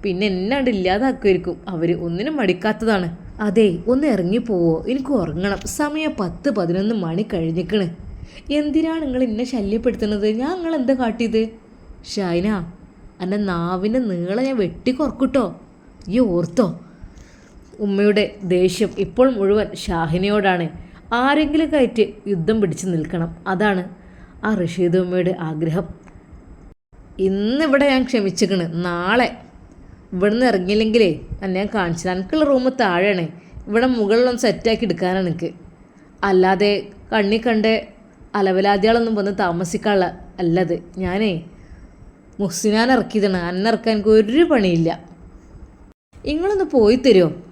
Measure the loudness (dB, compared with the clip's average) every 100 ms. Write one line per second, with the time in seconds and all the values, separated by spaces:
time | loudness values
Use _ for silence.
0 | -4 -2 -2 -2 -2 0 0 0 0 2
1 | 0 2 2 2 0 -8 -8 -2 0 0
2 | -2 -4 -4 0 0 0 -2 -2 0 0
3 | -2 -8 -16 -4 0 4 2 2 -2 0
4 | 2 0 0 -2 0 0 2 2 -2 -4
5 | 0 -2 -2 -2 -4 -4 -6 -4 -4 -2
6 | -4 -4 -6 -4 -2 -2 0 0 0 -2
7 | -4 -4 -4 -4 -2 -4 -2 -2 -2 -6
8 | -14 -14 -16 -16 -4 -2 0 0 0 -2
9 | -4 -2 -2 -2 -4 -4 -2 0 -2 -2
10 | -2 0 0 -2 -4 -4 -4 -2 0 0
11 | 0 -2 0 0 -2 -8 -20 -20 -20 -20
12 | -10 -4 0 0 0 -2 -6 -14 -20 -20
13 | -20 -8 -4 -2 -2 -2 -2 -2 0 0
14 | -2 -4 -2 -2 0 0 -2 -2 -2 0
15 | -2 0 0 0 -2 -6 -20 -20 -20 -18
16 | -2 0 2 0 0 0 0 -2 -16 -20
17 | -20 -20 -20 -20 -20 -20 -20 -6 -2 2
18 | 2 2 0 -4 -2 2 2 2 -2 -2
19 | -4 2 2 4 2 2 0 -6 -4 -2
20 | 0 0 2 2 2 0 -2 -8 -18 -20
21 | -6 0 2 2 2 0 0 2 2 2
22 | 0 -2 -4 -2 0 0 0 -2 -2 -2
23 | -2 -4 -6 -6 -6 0 0 0 -4 -14
24 | -20 -20 -20 -6 -2 0 -2 0 2 2
25 | 2 0 0 -2 -6 -4 -2 -2 -4 -14
26 | -20 -20 -20 -20 -20 -20 -20 -20 _ -20
27 | -20 -2 -2 0 0 0 2 4 4 2
28 | 2 0 0 0 0 0 -2 -4 -4 -4
29 | 0 2 0 -4 -20 -20 -20 -20 -20 -20
30 | -10 0 2 4 2 2 0 0 2 4
31 | 4 2 -8 -8 -4 -2 -2 -2 -2 -2
32 | -4 -4 -2 0 2 4 2 0 0 2
33 | 2 0 -2 -8 -20 -18 -2 0 2 2
34 | 2 4 2 2 0 0 -2 0 -2 -2
35 | 0 0 -2 -4 -6 -10 -20 -20 -20 -20
36 | -20 -6 2 4 4 4 2 0 -4 -18
37 | -4 0 2 0 2 2 2 0 -2 -20
38 | -20 -20 -6 0 2 2 2 4 4 4
39 | 2 0 -2 0 -2 0 -2 -2 0 2
40 | 0 -4 -16 -4 0 2 0 -2 -6 -6
41 | -4 0 0 -2 -8 -20 -20 -20 -20 -20
42 | -20 -20 -20 -6 -4 -2 0 2 4 2
43 | 2 0 0 0 -2 -2 0 0 0 0
44 | 4 4 6 2 4 4 2 2 0 -2
45 | -12 -20 -20 -20 -20 -20 -20 -20 -20 _
46 | _ -10 -6 -2 0 0 2 4 6 6
47 | 6 6 6 0 -14